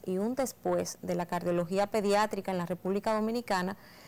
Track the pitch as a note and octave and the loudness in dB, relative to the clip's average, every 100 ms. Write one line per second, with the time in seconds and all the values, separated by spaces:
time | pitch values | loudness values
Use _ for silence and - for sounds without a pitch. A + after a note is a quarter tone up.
0 | - F#3 A3 C4 B3+ - F3+ F3 F3 - | -4 0 0 0 -2 -2 0 0 0 -6
1 | F#3 F3 F3 F3 F3 E3+ E3+ F#3+ G3+ A3 | -4 -2 0 -2 0 0 2 2 2 2
2 | G3+ G3+ G#3+ G3+ G3 F#3 F3 F3+ F#3 G3 | 2 4 2 0 -2 -2 -2 -4 0 0
3 | A3 G#3+ A3 A#3 A#3 F#3+ F3+ G#3 - - | 0 0 0 -2 0 0 0 -4 -14 -20